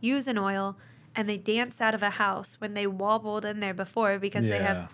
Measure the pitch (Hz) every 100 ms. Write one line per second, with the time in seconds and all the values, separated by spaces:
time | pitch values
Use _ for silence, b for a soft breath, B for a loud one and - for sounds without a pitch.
0 | 226 277 262 220 196 196 196 196 b b
1 | b - 208 208 202 220 247 - 220 220
2 | 208 202 208 190 202 - 214 208 202 190
3 | 202 220 214 208 208 214 202 185 185 233
4 | 214 196 202 208 113 101 98 90 85